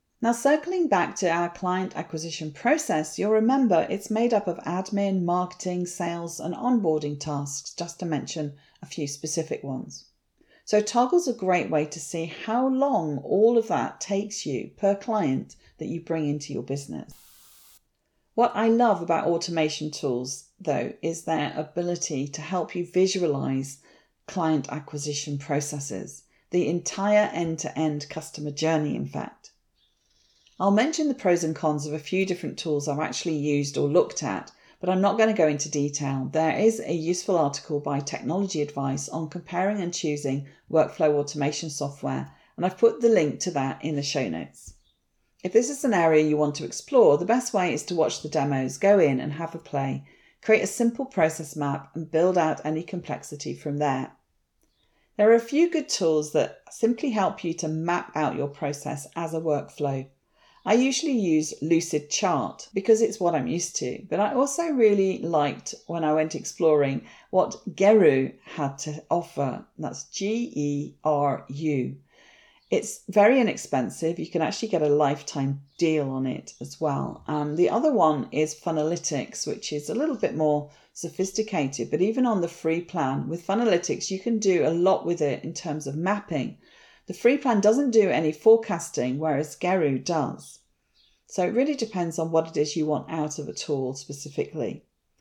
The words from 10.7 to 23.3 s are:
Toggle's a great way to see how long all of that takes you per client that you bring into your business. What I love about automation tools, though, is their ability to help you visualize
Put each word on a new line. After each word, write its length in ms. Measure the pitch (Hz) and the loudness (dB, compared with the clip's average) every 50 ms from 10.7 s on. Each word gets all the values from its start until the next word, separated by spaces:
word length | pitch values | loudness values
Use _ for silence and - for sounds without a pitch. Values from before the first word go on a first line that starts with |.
| - 208 | 0 0
Toggle's 480 | 208 208 - 240 247 254 302 349 349 277 | 2 2 2 2 2 4 4 2 2 2
a 60 | 233 | -4
great 360 | - - 185 180 180 - - | -2 0 2 2 2 2 0
way 160 | 160 151 151 151 | 0 0 0 -2
to 120 | - 165 | -6 -12
see 280 | - - - 170 165 165 - - - | -12 -8 -6 -6 -6 -6 -8 -10 -6
how 240 | - 220 240 262 269 | -4 -2 0 0 0
long 480 | 262 262 269 285 262 202 165 151 147 139 | 2 2 2 2 2 0 0 -2 -4 0
all 400 | 143 - - 190 214 226 240 233 | 2 2 4 6 6 6 6 6
of 100 | 220 220 | 2 2
that 320 | 180 135 120 - - - | 0 0 0 -2 -4 -8
takes 460 | - - 202 196 208 202 - - - | -6 -2 -2 -2 -2 -2 -6 -8 -6
you 260 | - 139 117 - - - - | -4 -4 -4 -4 -8 -6 0
per 180 | - 196 202 | 2 2 2
client 640 | 196 - - 226 214 190 143 131 131 139 - - - _ _ _ - | 2 0 -2 0 0 2 2 0 0 -2 -6 -14 -20 _ _ _ -10
that 100 | - - | -8 -6
you 120 | 143 165 | -6 -6
bring 300 | - - 165 160 156 147 | -4 -4 -2 -2 0 0
into 240 | 147 147 143 - 143 | -2 -2 -4 -6 -8
your 100 | 127 120 | -6 -6
business. 500 | - 135 143 139 - 82 78 - - - - - - - - - - - - - - - - _ _ _ _ _ _ _ _ _ _ - | -4 -6 -6 -6 -8 -12 -12 -12 -14 -18 -20 -20 -20 -20 -20 -20 -20 -20 -20 -20 -20 -20 -20 _ _ _ _ _ _ _ _ _ _ 0
What 200 | - 240 247 - | 2 2 2 4
I 140 | 208 220 226 | 2 4 4
love 320 | 226 233 240 233 202 170 | 6 6 6 4 4 2
about 260 | 170 170 165 160 - 156 | 2 0 0 2 2 2
automation 640 | 170 165 170 - 170 165 156 151 151 - 156 151 | 0 0 0 -2 0 0 0 0 0 -4 -6 -8
tools, 540 | 147 - - 143 127 120 127 131 131 - - _ _ - | -6 -4 -4 -2 -2 -2 -4 -6 -10 -12 -14 _ _ -10
though, 360 | - 156 143 135 123 - - - | -4 -2 -2 -2 -2 -4 -6 -6
is 240 | - 160 165 160 - | -6 -6 -4 -4 -4
their 280 | - 165 156 147 139 - 156 | -4 -2 -2 -2 -2 -4 -6
ability 720 | 151 151 - - 175 175 175 165 - - 160 131 135 147 | -8 -6 -4 -4 -2 -2 -2 -4 -4 -4 -4 -4 -4 -6
to 120 | 139 - | -6 -10
help 340 | 151 147 180 185 160 - - | -8 -4 -4 -4 -4 -4 -4
you 100 | 175 175 - | -6 -6 -2
visualize 880 | - 180 185 190 185 196 175 160 | 2 2 2 4 2 2 0 0